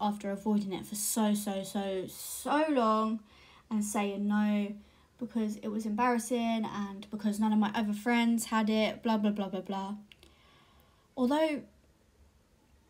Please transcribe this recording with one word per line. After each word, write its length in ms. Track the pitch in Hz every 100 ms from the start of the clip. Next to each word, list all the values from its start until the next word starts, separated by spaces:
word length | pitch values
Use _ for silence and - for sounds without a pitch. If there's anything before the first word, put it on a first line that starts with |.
after 280 | 208 208 196
avoiding 440 | 196 220 208 190
it 120 | 180 -
for 100 | 208
so, 380 | - 233 214
so, 300 | 208 208 196
so, 420 | 185 202 196 190 185
so 580 | - - - 262 285 311
long 520 | 269 220 220 220 220 - - - - _
and 140 | 220
saying 440 | 208 220 202 202 208
no 460 | 208 208 208 202 208 - _ _ _
because 380 | 233 226 214 214
it 120 | 220
was 160 | 214 220
embarrassing 800 | 208 247 240 - 247 226 226 214
and 420 | 208 202 196 -
because 280 | 214 214 208
none 140 | 220
of 60 | 214
my 120 | 208
other 200 | 214 208
friends 520 | 208 240 240 233 233 -
had 240 | 220 214
it, 320 | 220 208 -
blah, 140 | 233 220
blah, 140 | 208
blah, 160 | 208 190
blah, 140 | 190
blah. 340 | 185 196 196 208 - - - - - - _ - _ _ _ -
Although 460 | 247 294 320 285 - _ _ _ _ _ - _ _ _ _ _